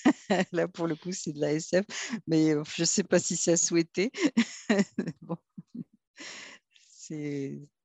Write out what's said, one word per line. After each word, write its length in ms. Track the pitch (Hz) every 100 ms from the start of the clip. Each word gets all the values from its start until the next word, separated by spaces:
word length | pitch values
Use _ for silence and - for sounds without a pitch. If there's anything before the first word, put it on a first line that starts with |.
| - - - 180 185
là, 160 | 175 170
pour 200 | 180 165
le 80 | 151
coup, 160 | 175
c'est 220 | 190 -
de 60 | 147
la 120 | 147
S 180 | 151 - 175
F, 100 | 202 - - 233 -
mais, 260 | 160 156
heu, 100 | 151 156 -
je 80 | 165
sais 180 | -
pas 160 | 180 180
si 180 | - 170
c'est 160 | -
à 40 | 170
souhaiter. 540 | - 170 165 - 214 -
<laughs> 1040 | 339 - 226 - - 202 196 - 175 -
Bon, 160 | 165 165 _ - - - - _ _ - - - - - _
c'est, 1000 | _ _ - - 156 147 143 139 143 143 _